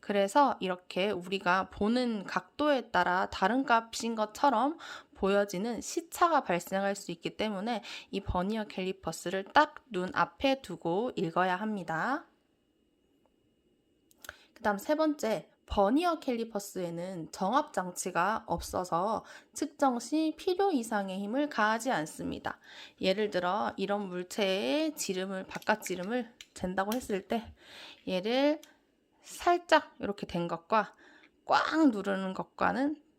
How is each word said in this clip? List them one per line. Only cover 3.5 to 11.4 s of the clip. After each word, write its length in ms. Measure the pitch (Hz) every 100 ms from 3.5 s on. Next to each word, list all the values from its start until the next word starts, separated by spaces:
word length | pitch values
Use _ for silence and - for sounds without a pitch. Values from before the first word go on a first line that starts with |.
| 247
값인 500 | 269 233 233 - 226
것처럼 640 | 226 214 - 285 226 262 330 - - -
보여지는 680 | - 190 202 202 175 220 226
시차가 600 | - - 330 - 349 302
발생할 540 | 262 175 - 190 196 202
수 140 | -
있기 260 | 170 165 -
때문에 460 | 214 202 214 226 - - -
이 100 | 196
버니어 440 | 196 185 196 220
캘리퍼스를 800 | 214 - 185 190 - 160 175 190 196
딱 220 | - 302 - _
눈앞에 720 | 185 185 - 170 - 269 269
두고 500 | - 170 170 175 247 -
읽어야 400 | 175 165